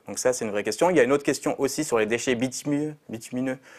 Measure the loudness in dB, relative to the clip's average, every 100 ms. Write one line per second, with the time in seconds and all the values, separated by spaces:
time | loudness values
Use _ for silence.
0 | -12 -2 0 0 -2 -4 -2 2 4 4
1 | 4 4 2 -2 -2 -2 -2 -2 0 2
2 | 2 0 0 0 -2 -4 -4 -2 -2 -8
3 | -14 -14 -8 -4 -4 -6 -10